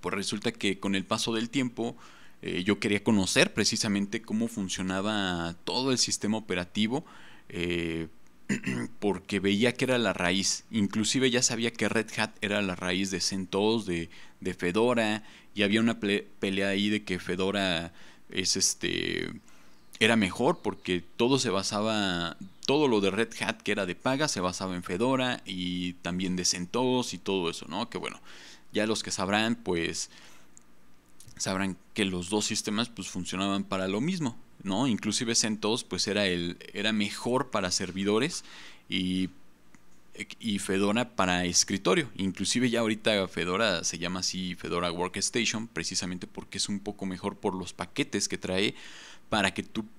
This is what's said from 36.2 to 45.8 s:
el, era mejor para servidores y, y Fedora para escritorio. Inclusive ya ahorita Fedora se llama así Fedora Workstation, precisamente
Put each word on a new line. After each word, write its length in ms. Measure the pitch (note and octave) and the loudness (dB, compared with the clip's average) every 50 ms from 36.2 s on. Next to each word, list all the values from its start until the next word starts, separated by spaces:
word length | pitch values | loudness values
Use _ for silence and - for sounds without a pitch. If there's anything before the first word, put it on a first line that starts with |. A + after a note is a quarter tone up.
| G2+ | 4
el, 320 | F#2+ F2+ F2 E2+ F2 F2 - - - - | 2 2 2 0 -2 -4 -6 -12 -12 -8
era 200 | G2+ G2+ A2 A2 | -2 0 0 2
mejor 560 | G#2+ G#2 G2 - - - A#2+ A#2+ C3 C3+ - | 2 0 0 -2 -4 -2 0 0 0 0 0
para 220 | - A2 F#2+ F2+ | 0 0 0 2
servidores 720 | - - G2 F2 F2 F#2+ G2 G2 G#2 A2 B2 E3 F3 - - - - - - - - - - | 0 0 -2 -4 -4 0 2 4 4 4 2 0 -4 -6 -10 -12 -18 -16 -16 -18 -18 -20 -10
y, 420 | - - F#2+ F#2 F#2 F#2 F#2 F#2 F2+ - - - - - _ - - - - - - - - - - - - G#2 - - - | -4 -2 0 0 2 2 0 0 -2 -4 -12 -20 -20 -20 _ -20 -20 -20 -20 -20 -20 -20 -20 -20 -18 -14 -14 -12 -12 -12 -8
y 200 | G2+ A2+ G2+ G2 | -4 -2 -2 -2
Fedora 560 | - - F#2+ F#2+ G2+ G2+ G2+ A#2 B2 - - | 0 2 2 4 4 4 4 2 0 0 2
para 300 | - F#2+ F#2 F2+ F2 F2+ | 2 4 4 4 4 2
escritorio. 640 | F2 E2+ - - - G2 F#2+ - E3+ F#3+ F3+ D3+ A2+ - | 2 4 4 4 4 2 0 4 4 4 4 2 -2 -4
Inclusive 540 | - F#2+ F#2+ F2 - G2 - - B2 B2+ B2+ | -2 -2 -2 0 0 -2 0 2 2 2 4
ya 120 | A2+ A#2 | 4 2
ahorita 460 | A#2 A2 A2 G#2 - A#2 G#2+ G2+ F#2+ | 2 2 0 2 2 2 4 4 2
Fedora 560 | F2 - - E2 F2 F2+ F#2+ A#2 G#2+ F#2 E2 - | 0 0 -2 0 0 2 2 4 2 2 2 0
se 140 | - - | -2 -4
llama 220 | E2+ E2+ F2 F2+ F#2 | -2 -4 -4 -2 -2
así 360 | F2 - - F#2 F#2 F2+ F2 | -2 -2 -2 -2 -4 -4 -6
Fedora 360 | - - E2 E2+ F2 F2 F2 | -6 -4 -2 0 0 0 0
Workstation, 760 | E2+ E2+ F2 F#2 F#2 G2+ F#2+ - - B2 A2 - - G#2+ A2+ | 0 -2 -2 -2 -2 -2 -4 0 0 0 0 0 0 -2 -6
precisamente 600 | - - E2 | -6 -6 -6